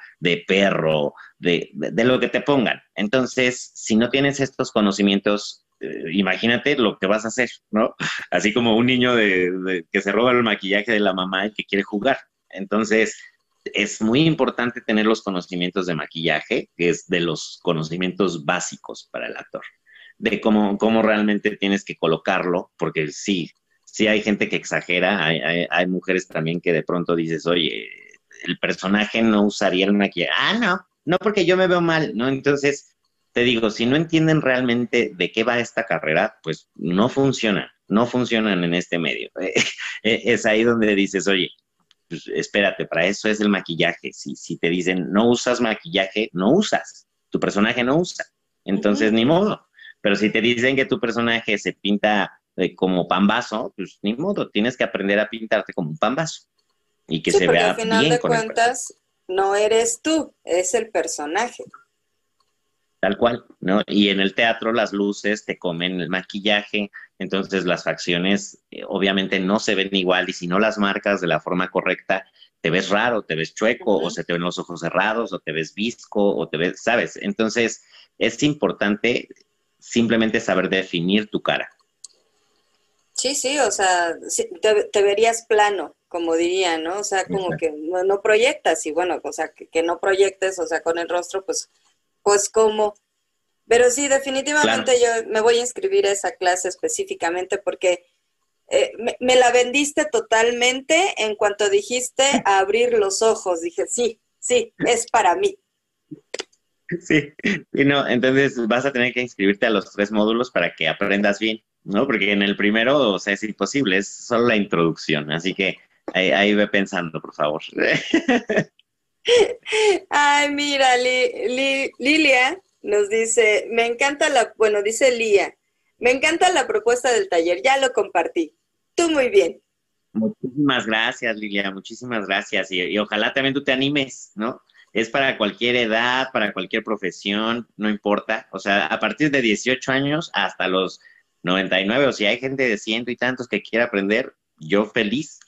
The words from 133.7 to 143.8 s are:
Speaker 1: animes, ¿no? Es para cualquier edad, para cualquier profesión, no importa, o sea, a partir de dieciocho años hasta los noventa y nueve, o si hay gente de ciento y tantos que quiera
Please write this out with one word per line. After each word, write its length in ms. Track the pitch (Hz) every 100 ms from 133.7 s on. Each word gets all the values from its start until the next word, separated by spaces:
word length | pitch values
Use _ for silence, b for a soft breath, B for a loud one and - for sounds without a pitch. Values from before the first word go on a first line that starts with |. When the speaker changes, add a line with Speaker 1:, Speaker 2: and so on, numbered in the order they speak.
Speaker 1:
animes, 580 | 131 139 147 135 - - 104
¿no? 240 | 113 127 _ b b
Es 180 | 110 110
para 260 | 143 135 -
cualquier 380 | 104 95 120
edad, 540 | 123 113 110 123 127 131
para 200 | 120 104
cualquier 320 | 95 92 110
profesión, 800 | 110 104 90 - 101 104 110 120 - -
no 140 | 107
importa, 580 | 104 104 104 - 107 -
o 80 | 95
sea, 260 | 101 101 78
a 140 | 110
partir 320 | 107 - 151
de 100 | 139
dieciocho 480 | 117 101 123 127 -
años 400 | 131 139 156 170
hasta 360 | - 92 - 92
los 320 | 92 90 - b b _ _
noventa 380 | 87 95 92 92
y 40 | 98
nueve, 200 | 127 135
o 60 |
si 140 | 107 104
hay 120 | 120
gente 300 | 131 135 127
de 100 | 104
ciento 320 | - 113 123
y 60 | 120
tantos 320 | 123 127 120
que 120 | 101
quiera 260 | - 110